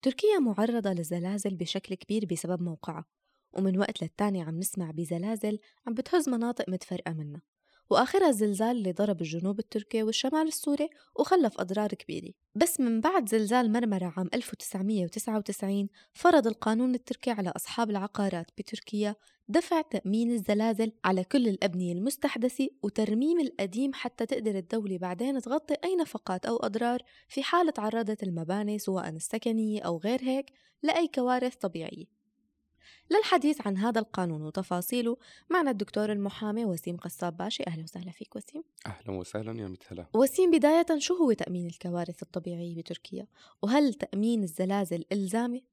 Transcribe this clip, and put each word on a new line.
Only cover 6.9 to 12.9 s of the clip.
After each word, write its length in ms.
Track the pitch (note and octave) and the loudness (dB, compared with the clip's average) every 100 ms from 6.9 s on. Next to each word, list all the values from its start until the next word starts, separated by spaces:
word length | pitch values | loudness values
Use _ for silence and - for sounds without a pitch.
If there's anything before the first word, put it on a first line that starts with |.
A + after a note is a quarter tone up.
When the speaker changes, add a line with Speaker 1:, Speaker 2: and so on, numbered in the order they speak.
| F3+ - | -6 -4
Speaker 1:
منها، 280 | D#3+ D3 D3 _ _ _ _ _ | -6 -8 -12 _ _ _ _ _
وآخرها 400 | - B3+ G4 F4+ | 4 6 6 6
الزلزال 480 | A3 G#3+ G3 A3 B3 | 4 2 2 2 2
اللي 140 | F#3+ | 0
ضرب 300 | E3+ G3+ F3+ | 0 2 2
الجنوب 380 | E3 D#3+ F#3 G3+ | -2 -2 -2 -2
التركي 440 | - G#3+ G#3 A3+ | -4 -4 -2 0
والشمال 440 | A3 A3+ C4 D#4 D#4+ | 0 0 0 2 0
السوري 420 | - - C#4+ D#4 - _ - | 0 -2 0 0 -4 _ 0
وخلف 440 | - F#4 C4 - | 4 6 6 2
أضرار 300 | F3+ F#3+ G#3+ | -2 0 -2
كبيرة. 440 | - - D#3+ F3+ - _ G#3 | -4 -6 -8 -8 -16 _ 2
بس 240 | E4+ - | 2 4
من 220 | B3 | 2